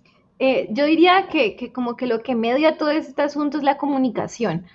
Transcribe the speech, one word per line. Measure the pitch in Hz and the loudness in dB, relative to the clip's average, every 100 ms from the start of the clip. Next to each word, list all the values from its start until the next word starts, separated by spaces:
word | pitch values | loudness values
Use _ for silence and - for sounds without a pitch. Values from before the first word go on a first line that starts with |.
| _ _ _ - | _ _ _ -2
Eh, | 262 240 - | 0 0 -2
yo | 214 294 | 0 2
diría | 320 359 370 381 | 4 6 6 2
que, | 320 214 - | 0 -2 -2
que | 240 | -10
como | - 240 233 | -6 -6 -4
que | 254 | -2
lo | 226 | -2
que | 247 240 | -2 -2
media | 226 262 320 311 | 0 2 2 2
todo | 302 | 0
este | 311 - - | -2 -4 -2
asunto | 285 285 294 294 | -2 -2 -4 0
es | |
la | 269 285 | 0 0
comunicación. | 285 277 262 214 214 - 214 165 180 | 0 0 0 -2 -6 -4 -4 -4 -8